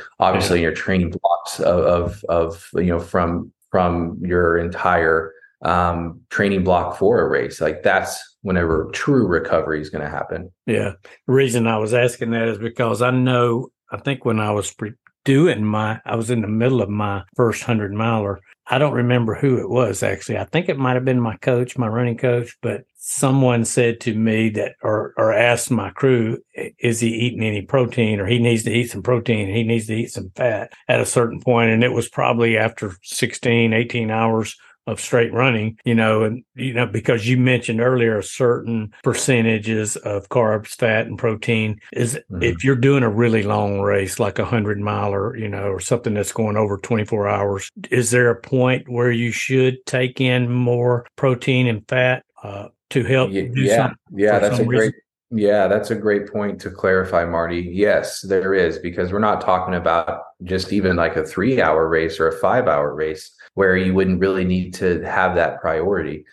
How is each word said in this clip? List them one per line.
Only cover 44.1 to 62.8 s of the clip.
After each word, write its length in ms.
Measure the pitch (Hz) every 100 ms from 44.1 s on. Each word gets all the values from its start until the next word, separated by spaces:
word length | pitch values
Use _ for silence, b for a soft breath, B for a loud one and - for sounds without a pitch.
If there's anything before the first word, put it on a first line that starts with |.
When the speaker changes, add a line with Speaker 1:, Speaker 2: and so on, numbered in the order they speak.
| -
Speaker 2:
like 220 | 104 104
a 60 | 95
hundred 340 | 117 104 101
miler, 560 | 104 104 101 98 101 113
you 140 | 107
know, 180 | 98 101
or 140 | 92
something 320 | - 117 117
that's 180 | 104 98
going 240 | - 107 104
over 220 | 104 98
twenty-four 500 | - 113 107 107 101
hours, 420 | 101 101 98 - - 180
is 200 | 127 113
there 180 | 123 123
a 100 | 113
point 480 | - 131 127 127 -
where 240 | 120 123
you 200 | 117 120
should 540 | 113 - 131 131 131 -
take 360 | 127 127 127
in 280 | 131 127 120
more 560 | 123 123 120 123 123 120 -
protein 500 | 139 123 - 127 123
and 180 | 107 -
fat, 340 | 127 127 127 - _
uh, 280 | 104 101 - _ -
to 140 | 139
help 260 | 117 131 98
Speaker 1:
Ye-, 200 | 95 120
Speaker 2:
do 120 | 127
Speaker 1:
yeah. 140 | 127 113
Speaker 2:
something 220 | - - _ 95
Speaker 1:
Yeah, 200 | 104 101
Speaker 2:
for 40 |
Speaker 1:
that's 160 | 101 123
Speaker 2:
some 100 | 117
Speaker 1:
a 40 |
great, 100 | 117
Speaker 2:
reason? 140 | 110 - _ _ _
Speaker 1:
yeah, 360 | 113 101 104 95
that's 240 | 104 104
a 40 | 104
great 360 | 104 101 101
point 300 | 107 101 90
to 100 | 98
clarify, 540 | 92 95 92 90 90 85
Marty. 340 | 85 85 87 90
Yes, 480 | 92 101 82 - -
there 320 | 95 95 95
is, 240 | 98 85 80
because 320 | 87 90 90
we're 80 | 101
not 220 | 107 95
talking 340 | - 92 92 90
about 460 | 87 85 80 - - -
just 280 | 87 92 -
even, 240 | 101 92 87
like, 220 | 82 80
a 80 | 78
three-hour 640 | - 113 127 82 80 80
race 300 | 82 80 -
or 60 | 80
a 80 | 80
five-hour 560 | 95 120 101 73